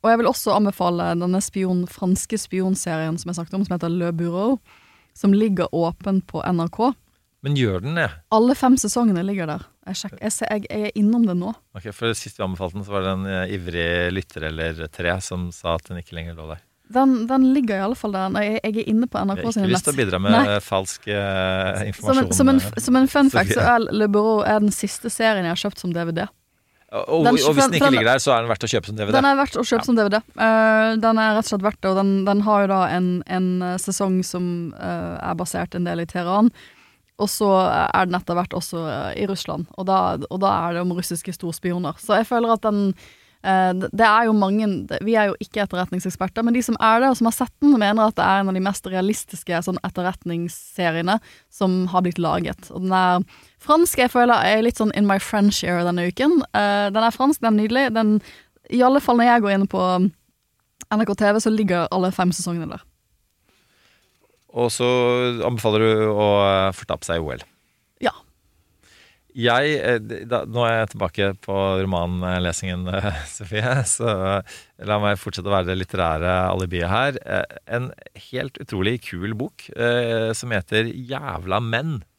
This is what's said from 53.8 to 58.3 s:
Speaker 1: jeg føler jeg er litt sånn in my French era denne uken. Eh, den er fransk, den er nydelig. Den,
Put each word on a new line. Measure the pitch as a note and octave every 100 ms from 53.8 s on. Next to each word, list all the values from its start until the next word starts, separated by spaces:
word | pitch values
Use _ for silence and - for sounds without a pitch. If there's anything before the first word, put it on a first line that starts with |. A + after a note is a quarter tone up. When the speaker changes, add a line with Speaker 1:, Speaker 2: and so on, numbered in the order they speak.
| E4+ -
Speaker 1:
jeg | B3
føler | B3 A#3+ A3+ F#3+
jeg | A3
er | A#3
litt | -
sånn | G#3+ G3+
in | G#3
my | G3
French | - G#3+ G3+ -
era | E3 F3 F3
denne | F3 F3
uken. | F3+ C#4 E4 -
Eh, | G#3 G3+ G3+ G3+
den | G#3 A3+
er |
fransk, | - C4+ - A3+
den |
er | G#3+
nydelig. | G#3+ B3 C4
Den, | A3 G#3+ G#3+ -